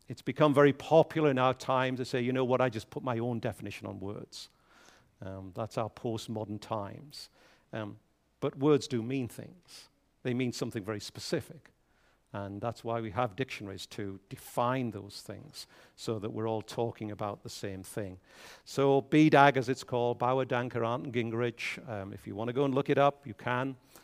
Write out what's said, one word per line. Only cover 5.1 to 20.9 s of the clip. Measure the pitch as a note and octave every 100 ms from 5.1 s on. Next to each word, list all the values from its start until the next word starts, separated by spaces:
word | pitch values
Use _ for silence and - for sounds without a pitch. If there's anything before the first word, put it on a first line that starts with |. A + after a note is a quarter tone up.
| -
Um, | F#2+ F#2+ F#2+
that's | F#2 A2 -
our | A2
postmodern | - B2 A2+ - A2 G#2 G#2
times. | - A2+ G2+ - C#3+ - - _ _ _ -
Um, | A2+ G#2+ G#2+ _ _ _ -
but | C#3 C#3+
words | C#3+ C#3+ -
do | A#2+
mean | A2+ C3+ B2
things. | - A2+ - _ - - _ _ _
They | C3
mean | B2 B2+
something | - B2 A2
very | G2 G#2+
specific. | - - - E3 - - - _ _ _ _ _ _
And | G#2 G2+ G2+
that's | A#2 A#2
why | A#2 A#2
we | A2+
have | F#2+ B2 F#2+
dictionaries | C3 - G#2 F#2 -
to | - G2+ F#2+ -
define | A2+ - - A#2+ C3 A#2+
those | G2+ G2 -
things, | - G2 - - - - - -
so | - A2
that | G#2
we're | A2+ A2+
all | A2
talking | G#2 - A#2 A2+ G#2+
about | G2+ G#2 G2+
the | A#2
same | - G#2 F#2+
thing. | F#2+ - G2+ F#2 _ - - -
So | - - C#3 C#3
B | A#2 D#3+ D#3
dag, | D3 C#3+ C3+
as | A#2
it's | C3
called, | - B2 A#2+ A#2
Bauer, | B2 C3 B2
Danker, | B2+ B2 A#2+
Arndt, | A2+